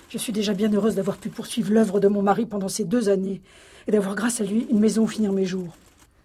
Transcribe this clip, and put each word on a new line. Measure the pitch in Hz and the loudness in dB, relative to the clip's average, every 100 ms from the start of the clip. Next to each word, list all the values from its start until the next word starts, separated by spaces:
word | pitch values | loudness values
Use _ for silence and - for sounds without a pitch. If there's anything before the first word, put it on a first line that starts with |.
| - | -14
Je | 233 | -10
suis | - | -6
déjà | 214 202 | -4 -2
bien | 190 220 | 0 0
heureuse | 208 220 190 | 2 0 0
d'avoir | 190 - | -4 -6
pu | 190 | -10
poursuivre | - - - 185 | -12 -8 -4 2
l'œuvre | 220 208 196 | 2 4 2
de | 202 | 0
mon | 202 | 0
mari | 202 196 233 | 0 0 -2
pendant | 208 190 | -4 -6
ces | 185 180 | -6 -2
deux | 247 202 | 0 0
années | 190 190 190 - - - - - | 0 -2 -8 -12 -20 -20 -14 2
et | |
d'avoir | 208 190 202 | 2 4 -2
grâce | 233 - | -2 -2
à | 196 | -2
lui | 220 262 | -2 2
une | 214 | 4
maison | 214 196 | 4 4
où | 220 | 0
finir | - 208 | 2 0
mes | 190 190 | 2 0
jours. | 190 175 - _ _ _ _ | -2 -8 -14 _ _ _ _